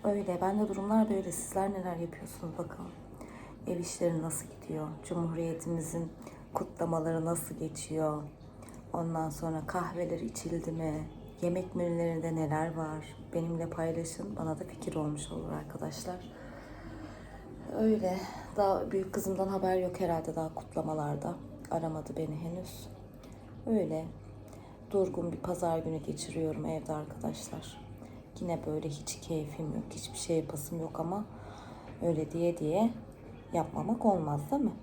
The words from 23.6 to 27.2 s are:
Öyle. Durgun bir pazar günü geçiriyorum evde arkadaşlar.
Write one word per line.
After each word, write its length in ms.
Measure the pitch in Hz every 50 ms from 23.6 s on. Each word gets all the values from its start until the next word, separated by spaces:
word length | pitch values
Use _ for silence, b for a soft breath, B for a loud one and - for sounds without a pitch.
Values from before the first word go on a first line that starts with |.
| -
Öyle. 400 | 233 226 214 175 156 156 160 160 - - - - B B B B B B B B B B B - -
Durgun 400 | - 196 190 180 - 175 170 170
bir 40 | 165
pazar 420 | - - 185 175 175 180 170 165 160
günü 180 | 160 160 160
geçiriyorum 680 | 156 147 - 151 - - - - 165 160 160 151 147 151
evde 260 | 156 160 156 156 -
arkadaşlar. 880 | 156 151 151 151 - -